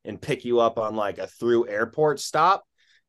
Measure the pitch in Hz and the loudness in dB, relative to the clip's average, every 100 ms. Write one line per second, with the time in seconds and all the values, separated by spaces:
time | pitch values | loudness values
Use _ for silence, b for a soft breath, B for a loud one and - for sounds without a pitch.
0 | - 104 - 131 120 120 113 113 107 110 | -12 -10 -6 -6 0 2 2 0 -4 -4
1 | 101 90 95 - 117 117 107 104 113 151 | -4 -6 -10 -4 2 2 2 -2 -2 0
2 | 151 139 - 151 170 196 _ _ _ _ | 0 0 -4 2 2 2 _ _ _ _